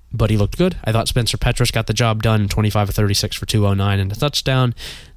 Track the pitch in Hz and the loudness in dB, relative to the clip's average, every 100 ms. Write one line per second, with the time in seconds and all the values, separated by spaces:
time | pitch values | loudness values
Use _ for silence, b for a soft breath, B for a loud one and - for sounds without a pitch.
0 | - 113 110 107 101 - 180 - - 113 | -8 -2 2 2 0 0 0 0 -2 0
1 | - 127 110 - 123 - 123 113 - 110 | 0 0 -2 0 0 0 0 0 -2 0
2 | 117 110 113 107 101 - 107 104 98 - | 0 2 2 2 0 0 0 2 0 0
3 | 101 98 - - - 107 101 98 101 98 | 0 0 -2 -6 -2 2 2 2 2 0
4 | 95 104 147 - - 131 123 117 B B | -2 -2 -2 -2 0 2 0 -2 B B
5 | B | B